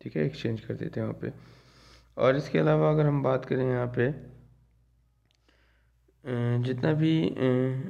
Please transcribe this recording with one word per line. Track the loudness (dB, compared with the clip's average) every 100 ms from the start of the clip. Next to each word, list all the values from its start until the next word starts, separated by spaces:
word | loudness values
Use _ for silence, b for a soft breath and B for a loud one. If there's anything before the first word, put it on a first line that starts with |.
ठीक | -8 -2
है, | -2
एक्सचेंज | -2 -6 -6
कर | -8
देते | -8 -8 -6
हैं | -6
वहाँ | -6
पे। | -10 -12 b b b b b b b 0
और | 2 2
इसके | 0 0
अलावा | 2 4 4
अगर | 4 2
हम | 2
बात | 0 0 -2
करें | -2 0
यहाँ | 0 -2
पे, | 0 -2
अ, | -2 -12 -20 -20 _ _ _ _ _ _ _ _ _ _ _ _ _ _ _ _ _ -6 -2 0 0
जितना | -2 0 0
भी, | 2 4 4 2
अ, | 0 2 2 2 -2 -6